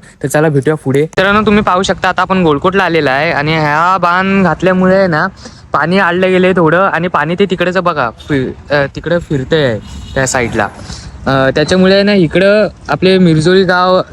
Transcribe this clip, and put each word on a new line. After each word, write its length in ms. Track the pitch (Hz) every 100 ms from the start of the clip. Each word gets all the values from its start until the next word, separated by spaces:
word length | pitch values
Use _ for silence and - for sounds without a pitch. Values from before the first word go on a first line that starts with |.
| - -
तर 60 | 139
चला 200 | 151 160
भेटूया 280 | 143 135 156
पुढे. 240 | 139 135
मित्रांनो, 460 | 156 - 190 208 214
तुम्ही 160 | 208
पाहू 200 | 202 180
शकता, 260 | 196 180 185
आता 140 | 180
आपण 200 | 185 190
गोलकोटला 420 | 170 143 180 190
आलेला 260 | 180 165 139
आहे 220 | 135 160
आणि 200 | 139 147
ह्या 440 | 160 151 147 175 190
बाण 440 | 175 180 190 196
घातल्यामुळे 540 | 180 156 175 185 185 190
आहे 100 | 190
ना, 200 | 151 185 - - - -
पाणी 260 | 156 156 185
आडलं 280 | 180 175 185
गेलंय 260 | 185 185
थोडं 260 | 185 160 170
आणि 300 | 196 156 175
पाणी 260 | 170 147 175
ते 80 | 196
तिकडेच 280 | 185 175 180
बघा, 320 | 175 151 120
फि-, 640 | - - 143 120 - -
अ, 120 | 143 139 -
तिकडं 220 | - 175
फिरतंय 600 | - 147 131 160 139 107 - - -
त्या 120 | 135 131
साईडला. 420 | 135 117 110 101 - - - - - -
अ, 240 | 135 135
त्याच्यामुळे 480 | 143 151 185 185 196
ना, 120 | 202
इकडं 540 | 208 160 170 196 208 190 - -
आपले 300 | 151 185 190
मिरजोळी 460 | 180 156 156 185
गाव 380 | 185 180 180 185 -